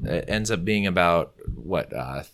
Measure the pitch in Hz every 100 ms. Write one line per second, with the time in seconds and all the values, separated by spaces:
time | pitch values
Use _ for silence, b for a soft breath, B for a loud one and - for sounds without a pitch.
0 | - 85 - 107 110 98 95 104 98 90
1 | 85 85 - - - 58 73 85 - -
2 | 64 67 -